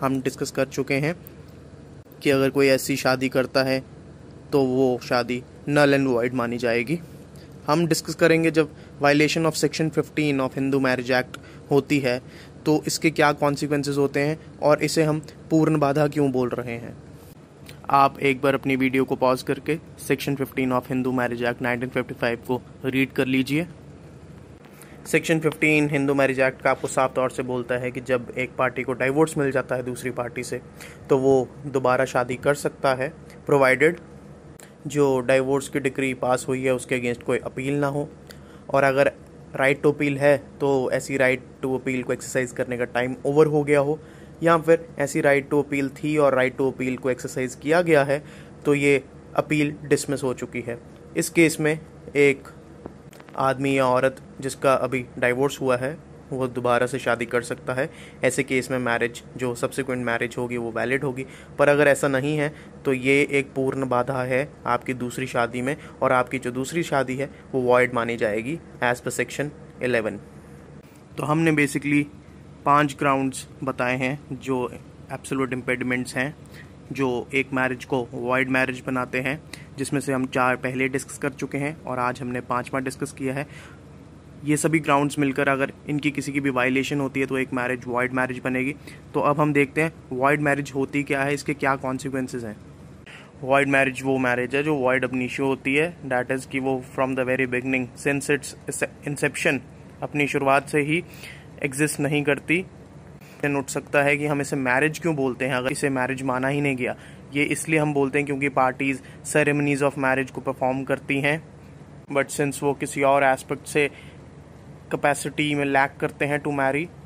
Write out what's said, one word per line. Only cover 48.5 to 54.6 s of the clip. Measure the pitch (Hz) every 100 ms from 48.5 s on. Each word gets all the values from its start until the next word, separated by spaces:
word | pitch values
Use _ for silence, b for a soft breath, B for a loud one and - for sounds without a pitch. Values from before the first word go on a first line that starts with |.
| - -
तो | 143
ये | 143 139 - - - -
appeal | - 151 147 151
dismiss | 143 143 - 135
हो | 131
चुकी | 123 123 123
है। | 113 117 - - - -
इस | 165
case | - 160 156
में | 156 156 - - - 139
एक | 143 135 - - - - - - - - - -
आदमी | 135 131 139 135
या | 131
औरत | 127 131 131 - -
जिसका | 135 -